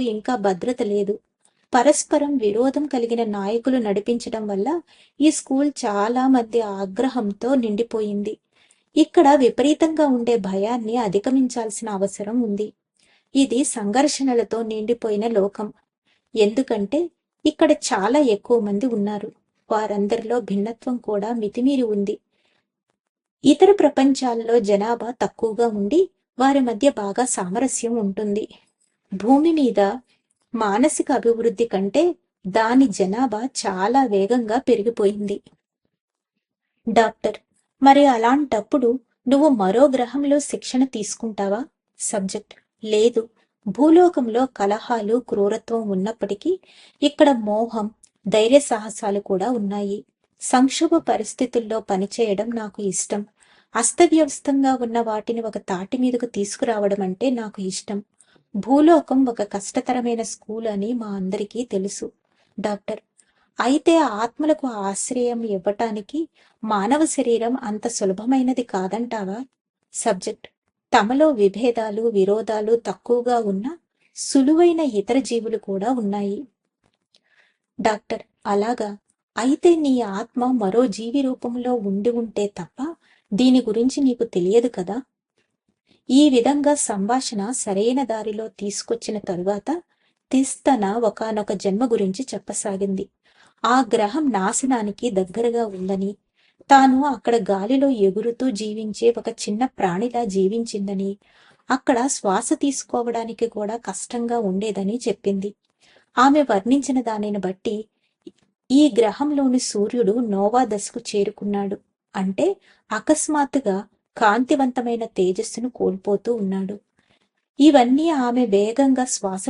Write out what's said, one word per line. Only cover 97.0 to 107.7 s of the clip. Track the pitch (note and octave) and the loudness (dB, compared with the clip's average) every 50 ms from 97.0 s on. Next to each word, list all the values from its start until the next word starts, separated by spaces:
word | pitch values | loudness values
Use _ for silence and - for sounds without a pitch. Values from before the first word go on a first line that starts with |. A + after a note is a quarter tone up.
| C#4+ | 2
అక్కడ | D4 C4 G#3 - B3 A#3 A#3 F#3+ | 0 -2 -2 -2 0 0 0 2
గాలిలో | F#3+ G3 F#3+ F#3+ A3 C4+ C#4 C#4 C#4 C4 G#3+ | 0 0 -2 0 0 2 2 2 2 2 2
ఎగురుతూ | G3 F#3+ F3+ G#3 G#3+ A#3 A#3 - B3+ C4 G#3 | 2 2 2 0 -2 -4 -4 -2 -4 -4 -2
జీవించే | G3 G#3+ G#3+ G#3+ A3 A3 G#3+ G3+ - A3+ A#3 A#3 | -4 -6 -6 -6 -6 -8 -8 -6 0 0 0 0
ఒక | A3 G#3 A#3 A#3 | 0 -4 -8 -10
చిన్న | - - - G#3 G#3+ B3+ C4 - | -8 -8 -6 -4 -4 -4 -4 -4
ప్రాణిలా | - - F3+ F3 F#3 A#3 B3 A#3+ A#3+ A#3+ G3+ | -4 -4 -2 -2 -2 -4 -4 -2 -4 -4 -2
జీవించిందని, | F#3 F#3+ F#3+ F#3+ A3 A#3 A#3 A#3 - G3+ G3 G3 G3 F#3+ G3 G3 G3+ - _ _ _ _ _ _ _ _ _ - | 0 0 0 0 0 -2 -4 -6 -6 -6 -6 -6 -4 -4 -4 -6 -8 -10 _ _ _ _ _ _ _ _ _ -4
అక్కడ | B3+ C4+ - - C4+ A3+ B3 C#4 | -4 -2 0 0 0 2 0 -2
శ్వాస | - - - G#3 F#3 G#3 C4 - D#4+ - | -4 -4 -2 -2 -2 -2 0 -2 -2 -2
తీసుకోవడానికి | - C#4+ C4 - - - - B3 A#3 A#3+ A3+ A#3 A3+ A3+ A3+ - A#3 A#3 | 0 -2 -2 -4 -6 -6 -4 -4 -4 -4 -4 -4 -6 -8 -6 -4 -4 -4
కూడా | - G#3+ G#3 G#3 A3+ A#3 - | -4 -6 -6 -6 -6 -6 -8
కష్టంగా | G3 F#3+ - - - - A#3+ A#3 A#3 A#3 A#3+ G#3+ | -10 -10 -10 -12 -10 -8 -6 -4 -2 -2 -2 -2
ఉండేదని | F#3+ F#3 G3 G#3 A3 G3 F#3+ G3 F#3+ A3+ B3+ | -2 -2 -2 -4 -4 -4 -4 -4 -4 -4 -4
చెప్పింది. | - A#3 G3 - - G3+ G3+ G3 F#3+ G#3 - _ _ _ _ _ _ _ _ _ _ _ _ | -4 -4 -4 -2 -2 -4 -4 -2 -4 -8 -10 _ _ _ _ _ _ _ _ _ _ _ _
ఆమె | - B3+ C#4 C#4+ D4+ C#4+ | 2 4 6 6 4 4
వర్ణించిన | C4 A3 F#3+ F#3+ A#3 C4 C#4+ C4+ - C4 C4 A#3 | 2 0 0 2 2 0 0 0 0 -2 -2 -2
దానిని | A3+ A3 G#3 G#3 G#3+ G#3 G#3 | -2 -4 -4 -4 -4 -4 -4
బట్టి | F#3 F#3 F#3+ - _ A#3 | -4 -6 -6 -6 _ -6